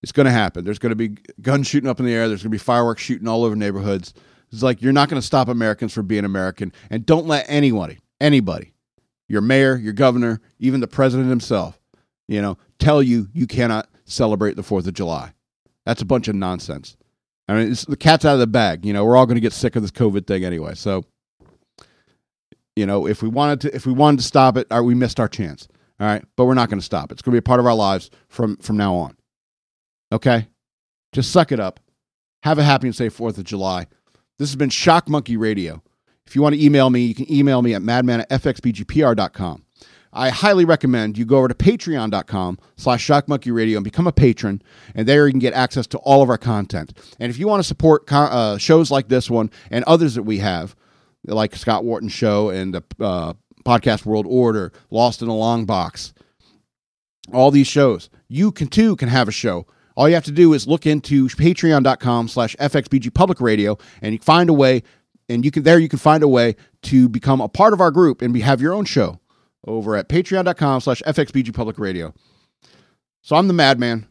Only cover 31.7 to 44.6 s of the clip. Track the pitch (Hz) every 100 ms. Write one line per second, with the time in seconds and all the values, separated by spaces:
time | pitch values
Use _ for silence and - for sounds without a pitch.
31.7 | - _ _ _ _ _ _ 151 151 147
32.7 | 135 127 110 117 - 117 101 92 101 95
33.7 | 90 90 _ _ _ _ _ 143 135 139
34.7 | - 180 165 170 147 - 113 110 104 87
35.7 | 80 _ _ _ _ _ 131 147 147 151
36.7 | 143 131 123 120 113 135 147 139 131 120
37.7 | 104 98 120 123 117 113 135 147 127 123
38.7 | 110 104 156 147 113 98 - 92 76 _
39.7 | _ _ _ _ - 131 117 208 196 170
40.7 | 160 143 123 107 104 113 135 131 120 -
41.7 | 226 - 151 110 101 - 98 90 92 _
42.7 | _ - 120 - 147 139 143 - 117 113
43.7 | 107 101 - 175 - 135 110 110 101